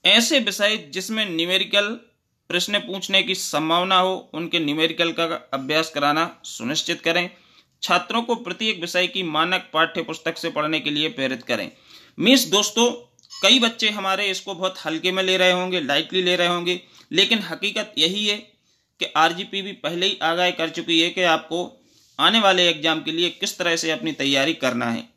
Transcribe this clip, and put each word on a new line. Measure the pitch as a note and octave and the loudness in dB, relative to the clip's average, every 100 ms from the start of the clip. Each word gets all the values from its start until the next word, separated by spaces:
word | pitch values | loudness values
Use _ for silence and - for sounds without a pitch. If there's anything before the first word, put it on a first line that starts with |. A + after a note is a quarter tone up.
ऐसे | F3 G#3+ A#3 C#4+ | 6 4 4 2
विषय | G#3+ F#3+ G#3 A3 D3+ | 2 0 0 0 -6
जिसमें | E3 F#3 A3 G#3 | -8 -6 -4 -2
न्यूमेरिकल | E3 E3+ F#3+ G3 G3+ G#3 A#3 _ _ _ _ _ | -2 0 0 2 0 0 -6 _ _ _ _ _
प्रश्न | F3 F3+ G#3 | -4 -2 -4
पूछने | E3+ F#3+ - G3 | -4 -8 0 0
की | F3+ | 0
संभावना | F3+ - D3 D#3+ E3+ F#3 F#3 | -4 -2 -2 2 2 4 2
हो, | F#3 F#3 - | 2 -2 -8
उनके | D#3 E3+ E3+ | -8 -4 -2
न्यूमेरिकल | D3 D3+ E3 E3 E3+ | -2 0 0 0 -2
का | E3 E3 E3 - | 0 -4 -4 -6
अभ्यास | C3+ C3 D3+ D#3 | -8 -2 -2 0
कराना | C#3+ C#3+ D3+ E3 - | 0 2 2 -2 -6
सुनिश्चित | - - A#2 D#3+ - F3 | -16 -10 -4 -4 -2 -4
करें। | E3 E3+ F3+ - _ _ _ _ | 0 0 -2 -10 _ _ _ _
छात्रों | - F3+ - A3 | 0 0 2 -4
को | A#3 A#3 | -2 -4
प्रत्येक | G3+ F3+ A3 F#3 | -4 -4 -2 -2
विषय | F3 F3+ F3+ | -2 0 0
की | F#3+ | -2
मानक | F3 D3+ E3+ F#3 - | -2 0 0 0 -2
पाठ्य | D#3 E3 E3 | 0 2 0
पुस्तक | D#3+ D#3+ D#3+ E3 | -8 -6 -6 -4
से | E3 | -4
पढ़ने | D3+ D3+ D#3+ | -2 -2 -2
के | C#3+ | -2
लिए | D3 D#3 | -2 -2
प्रेरित | C3 C3 B2+ | -2 -4 -4
करें। | - A2+ F#2 - - - - - | -4 -4 -4 -12 -20 -20 -20 0
मीन्स | F#3 C4 D#3 | 4 6 4
दोस्तों, | G3+ G#3 A3+ A#3+ A#3+ - _ _ | 0 0 2 2 0 -16 _ _
कई | - G3 B3+ | 0 4 4
बच्चे | A3+ A#3 A3 | 2 0 -4
हमारे | G#3 F#3+ F#3+ G3+ | -2 -2 -2 -2
इसको | F#3 - | -4 -8
बहुत | F#3 F#3 F#3 | -4 -6 -4
हल्के | D#3 D#3+ F3+ | -6 -2 -2
में | F#3 | 0
ले | F#3 F#3 | 2 4
रहे | F#3 | 4
होंगे, | F3+ F3+ F3+ | 2 0 -2
लाइटली | C3 C#3 D#3+ F#3 | 0 -2 0 0
ले | F3+ F3+ | 0 2
रहे | F3 | 2
होंगे, | F3 F3 F3+ - - - | 0 -2 -4 -6 -20 -4
लेकिन | D#3+ G3+ A3+ | 0 2 2
हकीकत | E3+ D#3 G3+ A3 G#3 - | -2 -6 -4 -4 -6 0
यही | D#3+ G3+ G#3 | 0 2 -2
है | G#3 | -2
कि | - _ _ _ _ _ - D3+ | -8 _ _ _ _ _ -2 2
आरजीपीवी | E3 E3+ G3 G3 G3 | 2 2 -6 -6 -8
पहले | F#3+ D3 F3 G3 | -6 -6 -2 -2
ही | - | 0
आगाह | D#3+ E3+ F3+ | -2 2 0
कर | F3+ D#3+ | 0 -4
चुकी | E3 E3 E3 | -4 0 2
है | E3+ | 2
कि | F3 | 2
आपको | F3+ D#3 - E3+ F3+ - _ _ _ - | 2 2 0 -6 -6 -12 _ _ _ 0
आने | D#3+ A3 | 4 6
वाले | G3+ F#3 F3 | 4 6 4
एग्जाम | D#3+ D#3+ D#3+ | 2 0 -2
के | D3+ | -2
लिए | D#3+ F3 | -2 -4
किस | - F#3+ - | -4 -8 -4
तरह | F3 E3 | -2 0
से | D#3+ | -2
अपनी | D#3 D#3+ | -2 -4
तैयारी | C#3+ C#3 C#3 C#3+ | -2 0 2 2
करना | D#3+ C3 A#2+ A#2+ | 0 -2 0 -2
है। | A#2 - | -4 -8